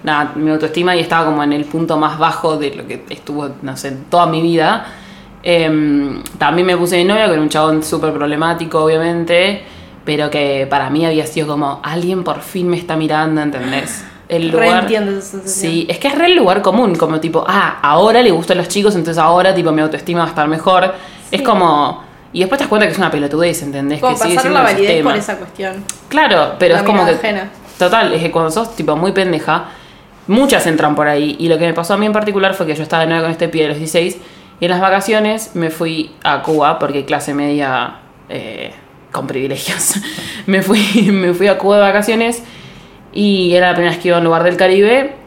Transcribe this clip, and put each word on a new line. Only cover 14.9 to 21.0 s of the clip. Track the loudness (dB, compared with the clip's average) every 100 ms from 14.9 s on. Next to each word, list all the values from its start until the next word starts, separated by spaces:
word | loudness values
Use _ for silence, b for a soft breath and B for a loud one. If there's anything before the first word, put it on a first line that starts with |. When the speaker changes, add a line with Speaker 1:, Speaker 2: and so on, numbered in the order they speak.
| 0 -2
Speaker 2:
esa | -4 -8
sensación. | -12 -8 -4 -2
Speaker 1:
Sí, | -2 -2
es | -4
que | -2
es | 0
re | 4
el | 4
lugar | 4 4
común, | 2 2 2 2
como | 0 0
tipo, | -2 -2 0
"Ah, | 0 0 0
ahora | 2 4 6 6
le | 6
gustan | 4 0 -2
los | 0
chicos, | 0 2 2
entonces | -2 2
ahora, | 4 4 4
tipo, | 2 2
mi | 0
autoestima | 0 -2 -4 -2
va | -2
a |
estar | -2 -2
mejor". | 0 2 2 2 B